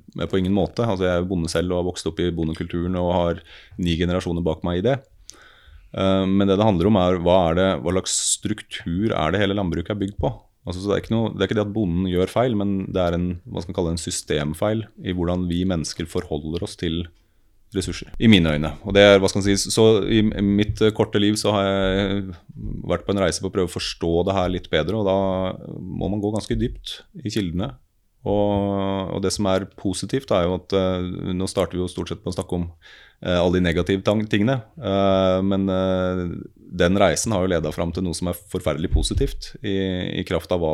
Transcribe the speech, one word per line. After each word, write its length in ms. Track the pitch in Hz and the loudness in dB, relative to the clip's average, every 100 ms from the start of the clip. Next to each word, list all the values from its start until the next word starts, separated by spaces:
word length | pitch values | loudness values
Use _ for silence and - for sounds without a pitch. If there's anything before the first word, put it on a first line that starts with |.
| - - | -12 -8
jeg 120 | 85 | -2
på 80 | 98 | 0
ingen 140 | 92 | 2
måte. 280 | 101 85 - | 2 0 -2
Altså, 220 | 117 92 90 | -2 0 0
jeg 60 | |
er 80 | 87 | 0
jo 60 | 90 | 0
bonde 200 | 90 82 | -2 -2
selv 240 | 85 87 | -2 0
og 40 | 90 | -2
har 80 | 90 | -2
vokst 180 | - 80 | -4 -6
opp 80 | 78 | -2
i 80 | 87 | -2
bondekulturen 640 | 85 80 80 87 87 87 90 | -2 -4 -4 -6 -4 -2 -2
og 140 | 90 | 0
har 280 | 90 85 82 - - - - | 2 2 -2 -8 -20 -16 -4
ni 160 | 87 82 | 0 0
generasjoner 440 | 87 90 90 85 85 | 2 0 -2 -2 -2
bak 180 | 80 87 | -2 -2
meg 140 | 87 | 0
i 60 | 113 | 0
det. 80 | 135 - _ - - - - - - - | -2 -6 _ -20 -20 -20 -20 -20 -20 -12
Eh, 300 | 98 95 95 95 | -2 2 2 2
men 240 | 98 98 | 2 4
det 80 | 95 | 4
det 80 | 110 | 4
handler 240 | 90 98 | 4 4
om 80 | 107 | 4
er, 200 | 90 92 | 4 2
hva 140 | 85 92 85 | 4 4 4
er 80 | 85 | 4
det, 100 | 95 80 | 2 0
hva 100 | 73 92 | -2 -2
slags 200 | - - - | -2 -4 -2
struktur 800 | - 101 - - - 85 87 110 | -4 -4 -6 -10 -10 -4 -2 0
er 200 | 87 78 | 0 0
det 80 | 98 | 0
hele 140 | 98 101 | 0 0
landbruket 360 | 92 82 85 | -2 -4 -4
er 60 | 104 | -4
bygd 160 | 101 - | -6 -4
på? 140 | 143 110 _ _ - | -4 -4 _ _ -10
Altså, 160 | 90 | -6
så 80 | 101 | -2
det 60 | 92 | -2
er 60 | - | 0
ikke 80 | |
noe, 160 | 113 110 | -2 -2
det 80 | 95 | -2
er 40 | 95 | 0
ikke 100 | 110 | 0
det 60 | 104 | -2
at 80 | 104 | -2
bonden 320 | 95 85 95 | -2 0 0
gjør 240 | 90 95 | 0 0
feil, 240 | 113 127 104 | 2 0 0
men 160 | 101 98 92 | -2 -2 -2
det 100 | 92 87 | 0 0
er 80 | 85 | 0
en, 140 | 90 87 - | -2 -4 -8
hva 160 | 92 | -10
skal 100 | 87 | -6
man 60 | 95 | -4
kalle 160 | 85 | -2
det, 60 | 85 | -2
en 60 | - | -4
systemfeil 760 | - - 76 73 78 104 110 104 - 160 | -8 -4 -2 -2 -2 -2 -2 -6 -10 -6
i 80 | |
hvordan 320 | 90 85 90 87 | -2 0 -2 -2
vi 120 | 87 92 | 0 0
mennesker 400 | 85 73 - 82 | -2 -4 -8 -6
forholder 560 | 92 - 76 78 82 104 | -6 -6 -6 -6 -6 -8
oss 80 | - | -6
til 240 | 85 82 85 _ _ _ _ _ _ - | -6 -4 -8 _ _ _ _ _ _ -6
ressurser, 320 | - 85 - - | -4 -8 -10 2
i 120 | 117 | 8
mine 160 | 98 80 76 | 8 6 2
øyne. 140 | 78 73 104 | -2 -6 2
Og 60 | 98 | 8
det 60 | |
er, 140 | 101 98 | 10 10
hva 80 | 95 | 6
skal 140 | 104 | 2
man 20 | |
si, 240 | 98 98 - | 0 0 0
så 140 | - 110 110 98 | 6 6 6 4
i 140 | 110 | 2
mitt, 560 | 107 - 101 101 107 110 | 2 2 2 2 0 2
eh, 120 | 110 107 | 2 2
korte 240 | 107 104 | 0 2
liv 140 | 104 107 | 2 2
så 160 | 104 | 2
har 140 | 104 98 | 2 2
jeg 560 | 98 95 95 98 101 95 90 - - 104 85 80 | 2 2 0 0 -2 -6 -14 -18 -12 -10 -8 -4
vært 160 | 87 | -4
på 80 | - | -2
en 80 | 101 | 0
reise 220 | 90 - | 0 -2
på 60 | 95 | -4
å 20 | |
prøve 160 | 98 87 | -2 -2
å 60 | |
forstå 380 | - - - 85 85 | -4 -8 -4 0 2
det 120 | 92 95 | 2 0
her 100 | 90 | 0
litt 160 | 90 - | -2 -2
bedre, 240 | 78 78 110 | -2 0 -2
og 80 | |
da 120 | 98 95 98 92 92 - - - | 0 0 0 -2 -4 -8 -12 -12
må 320 | 87 85 87 | -10 -6 -4
man 140 | 104 | -2
gå 80 | 101 | -2
ganske 240 | 107 - 117 | -4 -4 -2
dypt 380 | 120 - - - - 190 | -4 -6 -14 -16 -18 -12
i 80 | 113 | -6
kildene. 460 | 110 90 87 127 - _ _ _ _ | -4 -2 -4 -6 -10 _ _ _ _
Og, 880 | 101 101 101 101 101 98 98 98 92 | -2 0 2 0 0 -2 -2 -4 -4
og 60 | 90 | -2
det 120 | 95 | -2
som 120 | - 101 | 0 0
er 140 | 95 95 - | 0 -2 -6
positivt 540 | 98 90 101 135 - | -6 -4 -4 -4 0
er 120 | 101 87 | 0 2
jo 80 | 90 | -2
at, 140 | - 98 | -2 0
eh, 300 | 92 92 90 90 92 92 | 0 -2 -4 -6 -6 -4
nå 120 | 92 | -2
starter 280 | - 87 87 | -2 -2 -2
vi 80 | |
jo 60 | 90 | -6
stort 160 | - 87 | -6 -8
sett 160 | - | -8
på 80 | 98 | -6
å 60 | 92 | -6
snakke 180 | 95 87 | -4 -4
om, 80 | 85 - - - - - | -6 -10 -20 -20 -20 -8
eh, 160 | - 90 | 0 2
alle 220 | 90 90 | 4 4
de 40 | 90 | 2
negative 320 | 82 85 98 | 2 0 0
tang-, 220 | 101 107 107 | 2 0 0
tingene, 240 | 107 110 131 - - | 2 2 0 -6 -8
eh, 580 | 104 98 98 95 95 95 | -2 2 4 4 4 2
men, 240 | 98 98 98 | 2 0 0
eh, 560 | 95 95 92 92 92 90 80 - _ - 87 | 0 0 0 -2 -2 -6 -8 -12 _ -10 0
den 160 | 87 101 | 2 4
reisen 320 | 95 73 113 101 | 4 2 -2 0
har 80 | |
jo 80 | 92 | 0
ledet 240 | 85 78 76 | 0 -2 -4
fram 160 | 85 | -4
til 100 | 87 92 | -2 -4
noe 80 | 80 | -4
som 160 | 87 | -4
er 80 | - - | -6 -6
forferdelig 420 | 92 80 73 87 - | -4 -4 -2 0 0
positivt 560 | - - 139 - - - | 0 0 -2 -4 -14 -10
i, 160 | 104 98 95 90 90 85 | -6 -2 -2 -4 -4 -6
i 40 | |
kraft 260 | 90 85 - | -4 -4 -2
av 120 | 90 | -2
hva 80 | 80 | 0